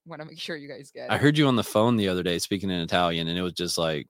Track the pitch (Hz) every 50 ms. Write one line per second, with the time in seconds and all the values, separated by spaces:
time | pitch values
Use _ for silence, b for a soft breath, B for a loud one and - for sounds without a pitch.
0 | _ 170 165 147 156 151 160 165 - - 170 147 143 143 139 - 139 - - 123
1 | 127 123 107 101 131 147 151 151 151 135 127 113 98 - - 107 110 120 120 110
2 | 101 95 90 90 85 90 87 85 - - 104 92 98 98 92 87 82 80 101 90
3 | 87 85 85 82 82 82 85 90 92 90 80 - 87 85 - - 82 80 78 73
4 | - _